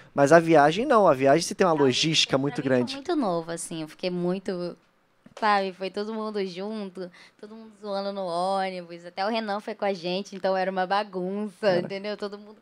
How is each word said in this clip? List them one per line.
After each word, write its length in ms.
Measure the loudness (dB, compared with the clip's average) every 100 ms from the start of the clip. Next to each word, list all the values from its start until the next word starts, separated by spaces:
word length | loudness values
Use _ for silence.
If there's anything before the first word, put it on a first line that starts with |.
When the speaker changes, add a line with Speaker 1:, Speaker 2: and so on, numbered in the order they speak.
| -8
Speaker 1:
Mas 160 | 2 6
a 60 | 8
viagem 440 | 8 6 6 4 2
não, 200 | 4 6
a 60 |
viagem 280 | 6 4 4
você 120 | 2
tem 120 | 0 2
uma 80 |
Speaker 2:
Não, 80 | 4
Speaker 1:
logística 480 | 4 4 0 0 2
Speaker 2:
pra 60 | 0
Speaker 1:
muito 180 | 0 -2
Speaker 2:
mim 40 |
foi 60 | 0
Speaker 1:
grande. 260 | 2 0 -4
Speaker 2:
muito 200 | -4 -2
novo, 340 | -2 -2 -4
assim, 320 | -8 -10 -10
eu 60 | -10
fiquei 220 | -8 -6
muito, 680 | -2 -2 -4 -6 -6 -8 -10 _ _ _ _ _ -4
sabe, 340 | 0 0 0
foi 180 | -6 -8
todo 220 | -6 -6
mundo 320 | -6 -6 -6 -6
junto, 640 | -6 -10 -8 -10 -12 -14 -16 -20 _
todo 140 | -20
mundo 180 | -20 -20 -16
zoando 320 | -8 -6 -6
no 140 | -6 -4
ônibus, 800 | -2 -2 -2 -4 -6 -12 -16 -14
até 180 | -6
o 40 | -4
Renan 300 | -2 -2 -4
foi 140 | -6
com 100 | -4 -4
a 60 |
gente, 400 | -2 -4 -4 -6 -4
então 180 | -2 0
era 140 | 0
uma 160 | -2 0
bagunça, 680 | -2 -2 -6 -6 -6 -8 -2
Speaker 1:
Cara. 200 | 0 2
Speaker 2:
entendeu? 360 | 0 -6 -8 -8
Todo 220 | -8 -10
mundo 180 | -16 -20